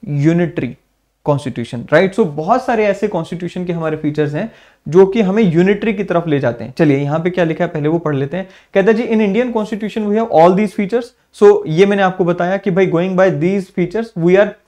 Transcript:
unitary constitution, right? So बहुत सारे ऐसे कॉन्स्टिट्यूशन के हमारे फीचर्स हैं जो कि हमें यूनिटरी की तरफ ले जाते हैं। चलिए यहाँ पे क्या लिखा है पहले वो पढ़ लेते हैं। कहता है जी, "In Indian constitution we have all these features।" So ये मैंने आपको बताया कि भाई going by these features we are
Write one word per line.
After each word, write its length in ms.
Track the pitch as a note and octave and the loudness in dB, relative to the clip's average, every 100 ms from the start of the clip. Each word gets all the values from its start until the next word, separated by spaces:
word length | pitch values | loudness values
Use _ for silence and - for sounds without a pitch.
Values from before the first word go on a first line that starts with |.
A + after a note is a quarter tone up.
| - | -4
unitary 600 | D3 C#3+ E3+ F3 - B2+ A#2+ _ _ _ _ - | 0 2 2 0 -2 -8 -10 _ _ _ _ -2
constitution, 580 | C#3+ C3+ A#2+ A#2+ A#2+ A2+ | -2 -2 -8 -8 -8 0
right? 280 | D3+ F#3 F#3+ | 2 2 0
So 100 | G3 | -2
बहुत 400 | C#3+ D#3+ B3+ B3+ | -2 -2 -2 0
सारे 200 | A#3 G#3+ | 0 0
ऐसे 220 | G3 G#3+ | 0 -2
कॉन्स्टिट्यूशन 580 | F3+ D#3+ E3+ F3 F#3 F3+ | -4 -6 -8 -8 -8 -6
के 80 | |
हमारे 240 | E3+ D#3+ D#3 | -4 -4 -4
फीचर्स 360 | D#3 D3 D3 | -4 -2 -4
हैं 180 | D3+ A3 - _ _ - | -4 -8 -12 _ _ 0
जो 180 | D#3+ F#3+ | 4 4
कि 160 | G#3 | 4
हमें 220 | F#3+ G3 | 0 2
यूनिटरी 500 | G#3+ D#3+ F#3 G#3 A3 | 2 4 2 2 -2
की 100 | G3+ | -4
तरफ 240 | F#3+ E3+ E3 | -2 -2 0
ले 120 | C#3+ | 0
जाते 240 | C3 A#2 | 0 -4
हैं। 100 | C#3 C3 | -10 0
चलिए 200 | E3 C#3 | 2 2
यहाँ 220 | C#3+ D#3 | 0 -2
पे 100 | E3+ | -2
क्या 160 | F3+ E3+ | -2 -2
लिखा 180 | D#3+ | -2
है 60 | E3+ | -4
पहले 180 | E3 D3 | -2 -2
वो 100 | E3 | -2
पढ़ 160 | D#3 C#3+ | -2 -2
लेते 220 | C#3 E3 | -4 -6
हैं। 120 | F#3+ - _ | -10 -16 _
कहता 180 | G3 G3 | 0 2
है 20 | |
जी, 100 | A3+ | 2
"In 180 | A#3 A3 G#3+ | 2 0 0
Indian 260 | G3 B3+ A3+ | 0 -2 -2
constitution 560 | G#3 G#3 G#3+ A3 G#3 | -4 -6 -6 -6 -2
we 80 | G#3 | -2
have 180 | A3+ D#3 | 0 4
all 160 | E3+ F#3 | 4 4
these 160 | G#3 - | 0 -2
features।" 260 | G3 A#3 A#3+ _ _ - | -2 -2 -6 _ _ 2
So 160 | G#3 G#3 - | 4 4 0
ये 180 | D#3 G3 | 0 2
मैंने 180 | G3+ | 2
आपको 220 | F#3+ F3+ F3 | 0 0 -2
बताया 320 | F3 F3 G3 | -2 -2 -2
कि 140 | G3+ | -2
भाई 160 | F#3 F#3+ | 0 0
going 280 | E3 F3+ F#3 | 0 -2 2
by 140 | F#3+ | 2
these 340 | D3+ E3+ G3 F#3 - | 2 0 -2 -4 -4
features 260 | F3 G3 A3+ - | -4 -4 -8 -2
we 80 | E3 F#3+ | 2 4
are 120 | G#3 - | 2 -2